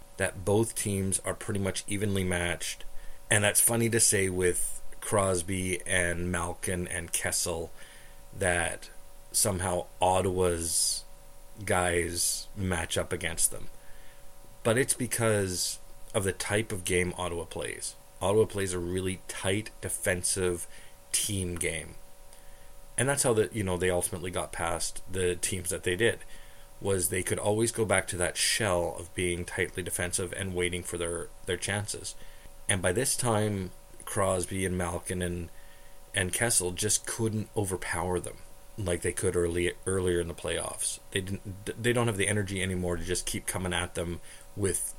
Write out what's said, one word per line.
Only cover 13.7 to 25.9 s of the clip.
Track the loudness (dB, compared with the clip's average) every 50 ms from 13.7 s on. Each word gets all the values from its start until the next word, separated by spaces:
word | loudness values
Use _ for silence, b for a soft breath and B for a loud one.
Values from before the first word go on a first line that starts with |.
| -6 B B B B B B B B B B B B B B -16 -8 -2 2
But | 4 4 4
it's | 4 2 2
because | 0 -2 -2 0 2 4 4 4 4 2 2 0 0 -2 -2 -4 -6 -10 -12 -12 -10 -6 -2 -2
of | 0 2
the | 0 0
type | -2 0 2 2 2 2 0 -2
of | -4 0
game | 2 4 4 4 2 0
Ottawa | -4 -4 -4 -4 -6 -6
plays. | -6 -6 -6 -6 -6 -6 -6 -8 -10 -10 -12 -18 -18 -6 0
Ottawa | 2 4 6 6 6
plays | 6 4 0 0 0 0
a | 0
really | 0 0 0 0 2 0 0 -2 -6 -10
tight | -6 -2 0 2 2 2 0 -4 -8 -8
defensive | -6 -6 -4 -2 0 2 2 2 2 0 0 2 2 2 2 0 -4 -8 B B B B B B B -2 0
team | 0 0 0 0 0 0 -2 -2
game. | -2 -2 -2 -2 -4 -6 -8 -12 -12 -14 -14 -14 -14 -16 -16 B B B B B B B B B B B -8 -2 0
And | 2 2
that's | 2 4 4
how | 4 6
the, | 6 4 4 2
you | 0 0
know, | 2 2
they | 4 4 4
ultimately | 4 4 2 0 -2 -4 -4 -4
got | -2 -4 -4 -4 -4
past | -2 0 0 0 0 -2 -2 -4 -4 -6 -2
the | 0 2 2 2 2
teams | 2 -2 -2 -2 -2 -2 -2
that | -2 -2 0
they | 0